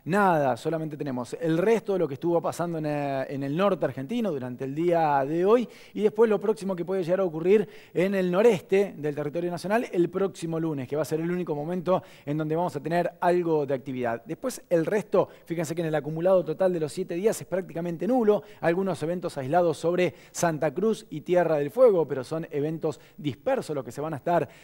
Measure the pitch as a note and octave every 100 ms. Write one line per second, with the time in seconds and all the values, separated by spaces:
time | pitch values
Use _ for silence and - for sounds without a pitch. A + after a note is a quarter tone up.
0 | C#3+ G3 G3 D#3+ C#3 A#2 D#3 D#3+ D#3 C#3+
1 | C#3+ B2 A#2+ - E3 D#3+ G3 A3+ - F#3+
2 | D#3 C3+ E3+ E3+ D#3+ C#3 E3+ D#3+ D3+ D3
3 | C#3+ C3+ C3+ C#3 C#3 D#3 G3 F#3 D3+ C3
4 | C3+ A#3+ G#3+ C#3+ B2 B2 C3+ C#3+ F3 E3+
5 | D#3 C#3+ C3+ E3 F#3 B3 A3+ - - F#3+
6 | G#3 G#3+ A3+ G3+ G3+ G#3+ F#3+ F3+ E3+ F#3+
7 | D#3+ F#3+ F#3 D#3 F3 G#3 F#3 - - D#3+
8 | F#3+ G3 F3+ F3 A#3+ F#3 - F#3+ G3 D#3+
9 | D3 C#3+ D3 E3+ F3 F3 F3+ A3 C4 F#3
10 | E3+ F#3 F#3+ - E3 D#3+ D#3+ C#3+ B2 D3
11 | D3 D#3+ E3+ F3+ F3 D3 D3+ F3+ F3 F3+
12 | - - - D3+ D#3 D#3+ F3 C#3 D3 F3
13 | E3+ - F3+ F3+ E3 D#3 C#3 C3+ C#3 B2+
14 | A#2 A#2 - D#3+ C4 - - E3+ D#3+ G#3
15 | - F#3+ D3 - - E3+ D#3 E3+ D#3+ D3+
16 | C#3+ D#3+ F3 F#3+ D#3+ D#3+ F#3 F3 D3+ -
17 | F#3 F3 G#3+ - - F#3 D#3+ E3 F3 D#3+
18 | F#3+ C4 G#3 G#3 - - E3+ E3+ G3 D#3+
19 | D#3 F3+ D#3+ C#3+ C3 E3+ F3 D3 E3 F3+
20 | F3 - - - E3+ D3+ D#3 C#3 A3 G#3+
21 | - D3+ C3 F3+ E3 D3+ C#3+ A#3+ B3+ F#3
22 | C#3+ C3+ A#2+ D#3+ E3 D3 D3+ D#3+ D#3+ -
23 | - - D3 A#2+ - C4 - D3 B2 C#3+
24 | D3+ D3 E3+ E3+ C#3 -